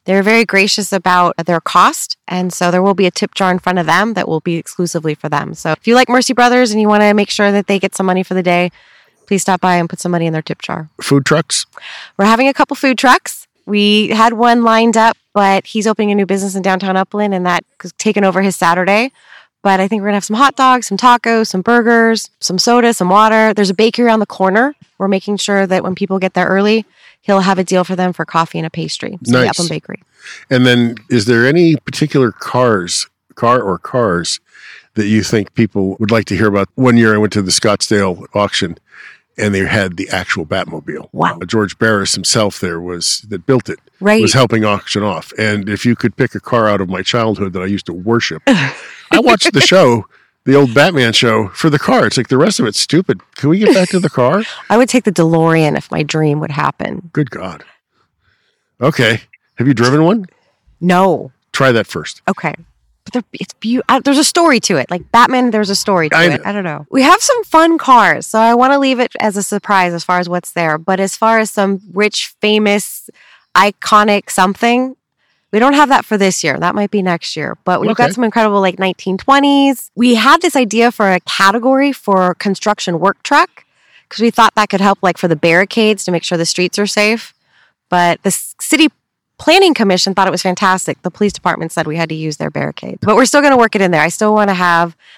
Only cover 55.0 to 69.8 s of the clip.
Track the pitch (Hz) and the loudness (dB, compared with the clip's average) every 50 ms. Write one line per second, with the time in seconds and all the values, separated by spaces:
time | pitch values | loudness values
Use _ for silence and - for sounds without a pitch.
55 | - 220 175 - 165 165 165 165 160 165 160 160 160 151 151 147 - - - 160 | 0 0 0 2 2 2 2 2 2 4 4 4 2 2 0 -2 -4 -6 -6 -6
56 | 151 143 - 156 151 151 147 151 151 - 143 143 147 - - - - - - - | -4 -4 -2 -2 0 0 0 -2 -4 -6 -4 -4 -4 -4 -4 -6 -8 -8 -8 -10
57 | - 165 - - 147 - - - 87 95 82 - - - _ _ _ _ _ _ | -14 -8 -4 -4 -4 -4 -6 -10 -12 -12 -14 -16 -20 -20 _ _ _ _ _ _
58 | _ _ _ _ _ _ _ _ _ _ _ _ _ _ _ - 120 147 151 - | _ _ _ _ _ _ _ _ _ _ _ _ _ _ _ -4 -2 0 0 2
59 | 123 110 113 107 - _ _ _ _ _ _ - 120 139 135 107 120 123 135 151 | 2 2 0 0 -4 _ _ _ _ _ _ -2 0 0 2 2 2 2 4 4
60 | 160 170 214 233 190 - _ _ _ _ _ _ _ _ _ _ 165 180 180 180 | 4 4 2 0 -2 -8 _ _ _ _ _ _ _ _ _ _ 0 2 2 4
61 | 190 190 165 117 - 131 - _ _ _ - - 143 131 120 113 101 - - - | 4 2 2 0 -4 -10 -18 _ _ _ -2 0 2 2 4 2 0 -2 -6 -10
62 | 78 - - - _ - 196 - - 156 - - 170 _ _ _ _ _ _ _ | -10 -10 -14 -8 _ -6 -6 -4 -6 -10 -10 -10 -14 _ _ _ _ _ _ _
63 | _ - - 247 - _ - - 202 - - _ - 220 240 254 - - 233 262 | _ -10 -8 -8 -8 _ -12 -14 -14 -14 -14 _ -6 -4 -4 -2 0 0 0 0
64 | - 285 277 269 302 - - 349 339 320 269 226 - - 196 143 120 - 180 180 | 2 2 2 2 0 0 0 2 2 2 2 2 0 0 -2 -2 -2 -4 -6 -10
65 | 160 - - 233 240 240 254 254 254 240 220 214 214 185 196 196 - - 196 175 | -4 0 2 4 4 4 2 2 0 0 0 -2 -2 -2 -4 -4 -2 0 0 0
66 | 160 151 156 160 165 175 147 - - - 202 208 190 170 147 147 151 - - 269 | 0 0 2 2 2 2 2 -2 -4 -6 -8 -6 -6 -8 -8 -10 -10 -4 0 2
67 | 254 294 359 415 - - 539 480 415 - - 320 320 339 330 320 - - 254 233 | 4 4 4 2 2 0 -2 -2 -2 0 2 4 4 4 2 0 2 4 4 6
68 | 208 180 151 131 - - - 220 220 226 240 240 254 262 277 277 277 269 262 233 | 6 4 2 0 -4 -4 0 2 2 4 4 4 4 2 2 2 2 0 0 0
69 | 247 - - - - 214 185 202 190 - 208 202 - - 208 190 | -2 -4 -4 -4 -4 -4 -2 -4 -4 -4 -6 -6 -2 0 0 2